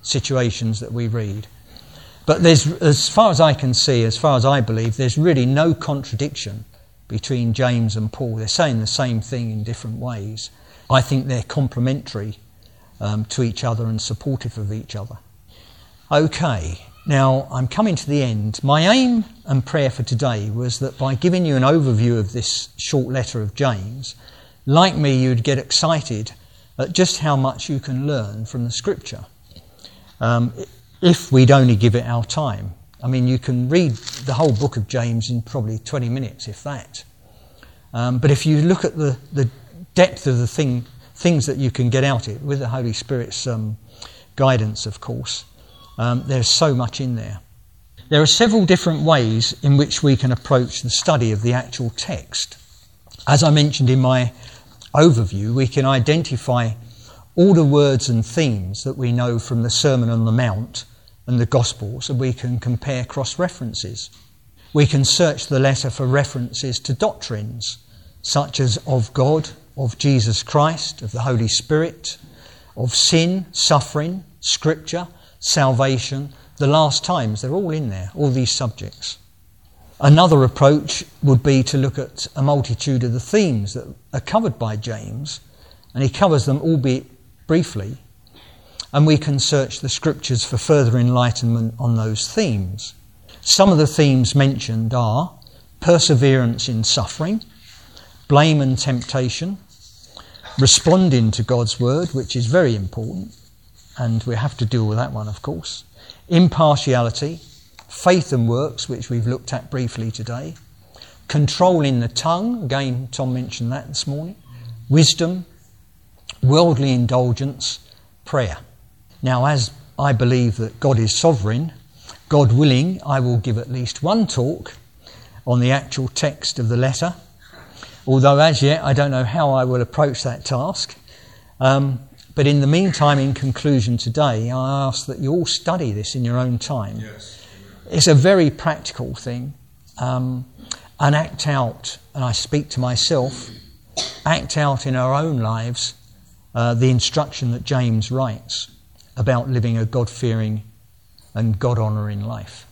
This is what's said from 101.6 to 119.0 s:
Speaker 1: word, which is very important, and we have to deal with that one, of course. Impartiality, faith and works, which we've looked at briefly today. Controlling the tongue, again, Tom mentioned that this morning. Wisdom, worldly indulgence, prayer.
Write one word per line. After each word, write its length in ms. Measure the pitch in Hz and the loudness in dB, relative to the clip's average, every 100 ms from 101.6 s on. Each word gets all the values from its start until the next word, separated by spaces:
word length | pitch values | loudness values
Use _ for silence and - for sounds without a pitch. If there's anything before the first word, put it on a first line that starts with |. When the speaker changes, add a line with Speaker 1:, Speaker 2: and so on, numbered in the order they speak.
| 113 - | -2 -2
Speaker 1:
word, 300 | 123 147 175 | 0 0 -2
which 200 | 135 120 | -6 -6
is 120 | 127 117 | -4 0
very 280 | 170 147 | 2 2
important, 600 | 110 92 - 113 92 98 - _ _ _ _ _ - | 0 -4 -8 -8 -8 -12 -16 _ _ _ _ _ -6
and 240 | 120 113 | -2 -2
we 100 | 123 | -2
have 220 | 110 139 - | -4 -4 -2
to 60 | |
deal 220 | 113 123 107 | -2 0 0
with 100 | 110 | -2
that 160 | 131 | -4
one, 160 | 107 107 | -6 -8
of 140 | 98 | -10
course. 420 | - 165 - - - - - - - | -8 -10 -10 -14 -18 -20 -20 -20 0
Impartiality, 1120 | 175 180 - 156 143 - 123 120 - 147 165 - - _ - - | 4 4 6 4 4 2 0 0 -4 -8 -10 -18 -20 _ -20 -20
faith 440 | - 180 185 - | 0 4 4 2
and 160 | 131 117 | 0 0
works, 400 | 120 147 - - | 0 -4 -6 -10
which 220 | 131 123 | -10 -4
we've 160 | 120 113 | -4 -2
looked 260 | - - | -4 -6
at 180 | 123 - | -10 -8
briefly 400 | 135 120 - 113 | -6 -6 -6 -8
today. 440 | 110 113 120 156 160 - _ _ - - - - | -8 -10 -10 -10 -16 -20 _ _ -20 -20 -20 -4
Controlling 720 | 147 147 - 185 175 143 123 | 0 2 4 4 4 2 0
the 80 | 117 | 0
tongue, 560 | - 160 175 226 240 | -2 -2 0 -2 -4
again, 440 | 143 135 135 123 127 | -4 -2 -2 -4 -6
Tom 240 | - 131 | -6 -4
mentioned 380 | 127 123 - 117 | -4 -6 -6 -6
that 160 | 135 143 | -6 -8
this 180 | 143 - | -8 -6
morning. 300 | 143 170 - - - - - - | -6 -8 -14 -20 -20 -18 -18 2
Wisdom, 560 | 147 156 - 165 185 175 _ _ _ _ _ _ _ - - | 4 4 2 -2 -4 -10 _ _ _ _ _ _ _ -20 0
worldly 500 | 127 147 170 127 135 | 4 6 4 4 2
indulgence, 880 | 127 120 127 127 113 139 131 - - - _ _ _ | 2 2 0 0 0 -4 -6 -10 -10 -16 _ _ _
prayer. 340 | - 143 107 80 - _ - _ | -4 -2 -2 -6 -16 _ -20 _